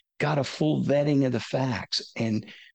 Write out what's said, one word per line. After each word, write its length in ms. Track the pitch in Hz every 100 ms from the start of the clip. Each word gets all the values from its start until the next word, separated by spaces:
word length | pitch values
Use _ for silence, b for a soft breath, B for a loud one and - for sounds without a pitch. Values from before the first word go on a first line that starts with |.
| B -
got 200 | 147 147
a 40 |
full 400 | 127 - 156 139
vetting 420 | 127 143 147 139
of 60 | 131
the 80 | 123
facts. 720 | - 135 131 95 - - - -
And 360 | 113 107 - B B